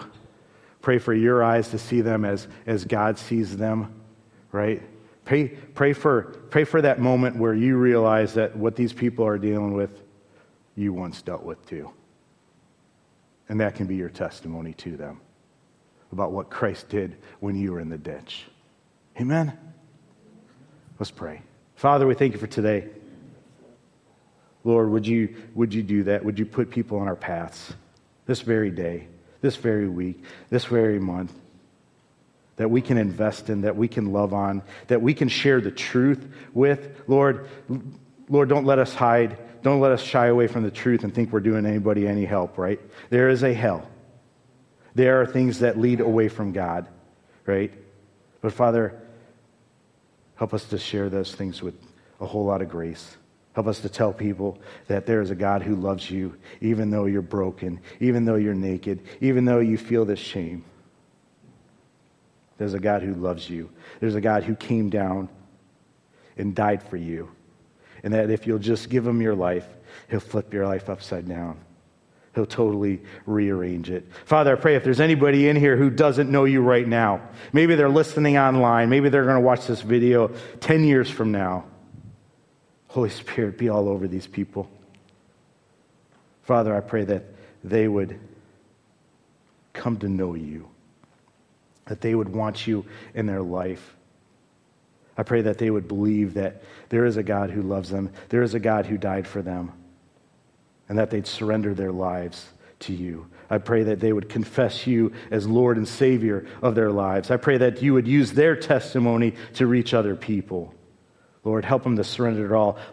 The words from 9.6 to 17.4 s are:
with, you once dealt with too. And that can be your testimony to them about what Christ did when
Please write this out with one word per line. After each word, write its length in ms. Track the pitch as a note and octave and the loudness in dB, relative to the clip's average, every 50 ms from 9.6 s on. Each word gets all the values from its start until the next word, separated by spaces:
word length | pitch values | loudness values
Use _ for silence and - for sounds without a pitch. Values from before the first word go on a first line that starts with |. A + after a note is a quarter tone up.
| G#2 G2+ G2+ | -2 -2 -2
with, 280 | G2+ G2+ F#2+ - - - _ _ _ _ _ _ _ _ _ _ _ _ _ - | -2 -4 -4 -6 -14 -20 _ _ _ _ _ _ _ _ _ _ _ _ _ -8
you 160 | G#2 G2+ G2+ | -6 -4 -4
once 300 | F#2 F2+ F#2 F2 - - | -4 -4 -8 -10 -12 -12
dealt 220 | - F#2 F2 D#2+ - | -12 -10 -10 -10 -10
with 200 | E2+ D#2+ - _ | -12 -14 -14 _
too. 240 | - - D2+ D2 - - _ _ _ _ _ _ _ _ _ _ _ _ _ _ _ _ _ _ _ _ _ _ _ _ _ _ _ _ _ _ | -14 -14 -12 -12 -14 -18 _ _ _ _ _ _ _ _ _ _ _ _ _ _ _ _ _ _ _ _ _ _ _ _ _ _ _ _ _ _
And 120 | - G#2+ G#2+ | -6 -2 -2
that 160 | A2 G#2 - | -2 -2 -2
can 100 | - G2+ | -4 -6
be 100 | F#2 F#2+ | -6 -4
your 140 | F#2+ F2+ E2+ | -6 -6 -8
testimony 640 | - - F#2+ D#2+ - - - D#2+ E2 E2 E2 D#2+ D#2+ | -8 -8 -8 -8 -10 -12 -14 -12 -12 -12 -12 -14 -14
to 240 | - - F2 D#2+ | -14 -14 -14 -14
them 240 | D2 D2+ C#2+ D2 - _ _ _ _ _ _ _ _ _ _ _ _ _ _ _ _ _ - | -14 -14 -16 -16 -20 _ _ _ _ _ _ _ _ _ _ _ _ _ _ _ _ _ -12
about 200 | - F#2 G2 D#2+ | -6 -4 -4 -4
what 180 | F#2 G2 F#2 - | -4 -6 -8 -8
Christ 400 | - - B2 G2+ F2+ - - - | -6 -4 -4 -4 -4 -6 -10 -6
did 280 | G#2 G#2 F#2+ F2+ F2 - - - - | -6 -4 -4 -6 -10 -16 -20 -20 -16
when 160 | - | -10